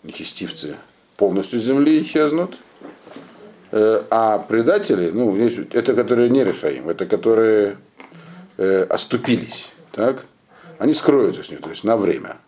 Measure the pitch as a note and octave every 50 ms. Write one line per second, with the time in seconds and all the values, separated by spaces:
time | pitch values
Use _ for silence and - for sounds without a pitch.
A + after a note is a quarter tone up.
0 | - E2 - - E2 - - - F#2 F2 - - D2 D2+ D2 - - _ _ _
1 | _ _ _ - G2+ F#2+ F2+ G2 F#2+ - B2 A#2 A2 B2 C3+ C#3 C#3+ D#3 D#3 D#3
2 | D3+ D3+ - D#3 D3+ D3 D3+ E3 F3+ G3 - - - - - - - - - -
3 | - - - - - - - - - - - - - - - G#2+ G#2+ A2 A2 G#2+
4 | - - A2+ A2+ A2+ A2 G#2+ G#2 - - A2 A2+ A#2 C#3 G3 G#3 G3+ - B2+ F#2
5 | F2 E2 E2+ A2+ B2 A2 F#2+ G2+ A#2+ A#2 A#2 G2 F2+ - - A#2 A#2+ C3 A#2+ A2+
6 | A#2 - B2 A#2 A#2+ A#2+ B2+ C3+ B2 F#2+ E2 - - D#2 C2+ B1+ C2 D#2+ E2+ -
7 | F#2+ F#2 G#2+ F#2 E2+ A2 A2+ A2 A2+ A2 A2 G#2+ G2+ G2+ G2+ - - _ _ _
8 | - - - - - - - F3+ F3+ - _ - F#2+ F#2+ G2 F#2+ F#2 - - -
9 | - - - A#2 - B2+ A#2+ F2+ - - - - - - - - - _ - -
10 | A2 B2+ C3+ - - _ _ _ _ _ - - - - - - G#2+ C#3+ D3+ -
11 | - - C#3+ C3+ A2+ F2+ - - - - D2+ - - D#2+ - - - G#2+ A#2 A2
12 | G2 F2 E2 - F2+ F2 - - _